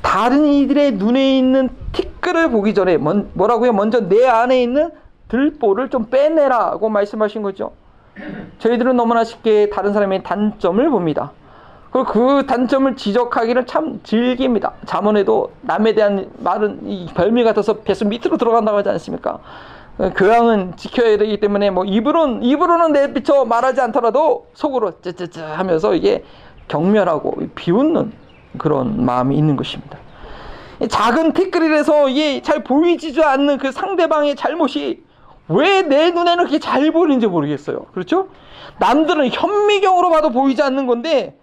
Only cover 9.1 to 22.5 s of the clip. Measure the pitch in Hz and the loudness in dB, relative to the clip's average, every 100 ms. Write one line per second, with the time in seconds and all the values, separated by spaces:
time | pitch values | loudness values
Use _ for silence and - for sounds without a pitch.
9.1 | 233 226 - 226 214 208 208 196 208 196 | 2 0 -2 2 2 2 0 -2 0 0
10.1 | 190 - 185 214 214 180 196 311 233 170 | -2 -4 -2 -2 0 0 2 2 2 0
11.1 | 143 139 - - - - - - 254 254 | -2 -6 -12 -20 -20 -20 -20 -6 -4 0
12.1 | 208 247 277 269 240 254 269 269 - 208 | 2 2 2 0 -2 0 2 0 -2 -2
13.1 | 202 240 190 226 240 - - 311 - - | -2 0 -2 0 -2 -2 -4 -4 -10 -4
14.1 | 220 247 247 262 226 - - - 170 202 | 0 0 -2 0 0 -4 -8 -8 -2 0
15.1 | 214 190 220 202 - - 165 220 208 208 | 2 2 0 -2 -8 -6 0 0 2 2
16.1 | 196 - - 175 208 208 - - 202 170 | 0 -6 -8 -4 -2 -4 -6 -10 -10 -8
17.1 | - 185 233 226 208 202 214 - 190 208 | -2 0 2 2 2 -2 -4 -4 -2 -2
18.1 | 233 - 320 233 226 214 208 202 196 - | -2 -4 0 2 2 2 0 -2 -4 -8
19.1 | - - - - - - - - - 185 | -8 -8 -8 -14 -20 -20 -20 -18 -4 -4
20.1 | - 190 233 233 214 185 - - - 233 | 0 4 4 4 0 -2 -10 -6 0 2
21.1 | 208 214 208 208 202 202 185 190 202 240 | 2 0 0 -2 0 0 0 0 0 2
22.1 | 330 302 208 240 | 2 0 0 0